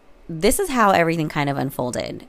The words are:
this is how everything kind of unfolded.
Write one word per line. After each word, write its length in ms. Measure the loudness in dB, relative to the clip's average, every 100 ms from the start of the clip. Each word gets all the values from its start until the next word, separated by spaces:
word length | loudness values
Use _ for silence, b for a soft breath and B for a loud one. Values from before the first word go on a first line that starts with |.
| _ -20 -14
this 300 | -2 0 0
is 120 | 0
how 200 | 2 4
everything 380 | 4 4 0 -2
kind 220 | -2 -2
of 60 | -2
unfolded. 680 | -4 -4 -4 -4 -6 -10